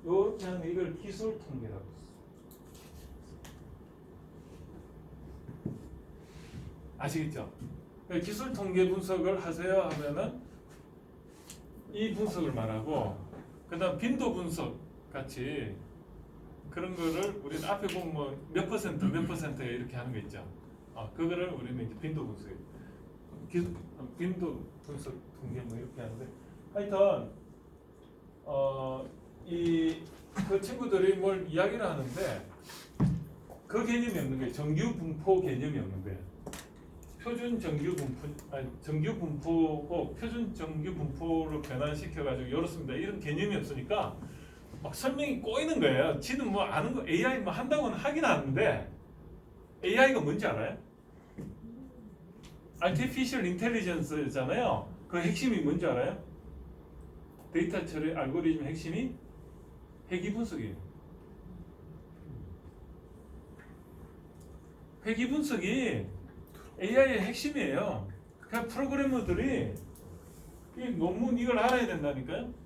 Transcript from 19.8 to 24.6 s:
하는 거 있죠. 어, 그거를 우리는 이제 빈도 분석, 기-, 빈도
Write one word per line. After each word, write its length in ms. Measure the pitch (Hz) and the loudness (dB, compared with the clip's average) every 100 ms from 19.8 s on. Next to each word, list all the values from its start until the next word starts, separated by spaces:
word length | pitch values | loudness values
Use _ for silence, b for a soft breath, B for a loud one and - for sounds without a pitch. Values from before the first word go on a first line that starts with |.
| 117 123 | -4 -4
하는 160 | 120 | -4
거 60 | 110 | -4
있죠. 280 | 95 101 - - - - - | -6 -10 -10 -12 -16 -18 -16
어, 160 | - 107 - | -10 -8 0
그거를 320 | 165 175 180 | 0 2 0
우리는 340 | 139 123 123 | -2 -4 -4
이제 100 | 110 - | -4 -4
빈도 260 | 156 151 113 | -4 -2 -4
분석, 240 | 98 - - - B B B - - - - - | -8 -10 -12 -12 B B B -18 -18 -16 -14 -2
기-, 160 | 175 175 - - - 127 - | 0 0 -4 -10 -10 -12 -4
빈도 420 | 175 180 170 131 | -2 0 -2 -4